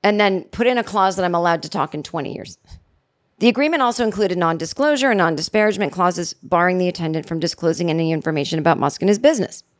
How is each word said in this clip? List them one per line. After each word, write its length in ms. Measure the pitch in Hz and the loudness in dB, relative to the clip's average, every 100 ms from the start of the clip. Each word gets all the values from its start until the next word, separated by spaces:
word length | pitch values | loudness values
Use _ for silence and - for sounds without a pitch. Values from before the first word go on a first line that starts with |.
And 160 | 202 208 | 2 4
then 240 | 208 190 | 2 2
put 240 | - - 240 | -4 0 2
in 100 | 247 | 2
a 60 | |
clause 320 | 220 208 190 185 | -2 0 0 2
that 80 | |
I'm 100 | 180 | 0
allowed 300 | 175 175 165 | 0 0 0
to 40 | 151 | -4
talk 240 | - 151 | -4 -4
in 120 | 151 | -6
twenty 280 | - 165 139 | -8 -8 -8
years. 240 | - - - _ - _ _ _ _ _ _ | -10 -12 -18 _ -20 _ _ _ _ _ _
The 80 | 233 | 2
agreement 340 | 226 294 320 | 4 0 2
also 220 | 247 233 | 0 0
included 340 | 226 202 202 180 | -2 0 -2 0
non-disclosure 720 | 165 165 160 - 294 294 269 | 0 0 -6 -2 0 2 2
and 80 | 208 | 4
non-disparagement 760 | 170 156 160 214 214 196 196 | 2 0 -2 2 2 0 -4
clauses 420 | 185 180 180 170 | 0 0 0 -8
barring 440 | - - 175 175 185 | -12 -2 2 2 2
the 100 | 180 | 0
attendant 380 | 175 165 160 151 | -2 -4 -4 -4
from 140 | 165 | -4
disclosing 500 | 165 - 170 165 175 | -4 -2 -2 0 0
any 220 | 160 160 | 0 0
information 480 | 160 160 156 143 165 | 0 -2 -2 -2 0
about 180 | 160 165 | 2 2
Musk 240 | 143 - | 0 0
and 60 | 185 | 0
his 100 | 208 | 4
business. 460 | 269 294 - - _ _ | 2 2 -4 -8 _ _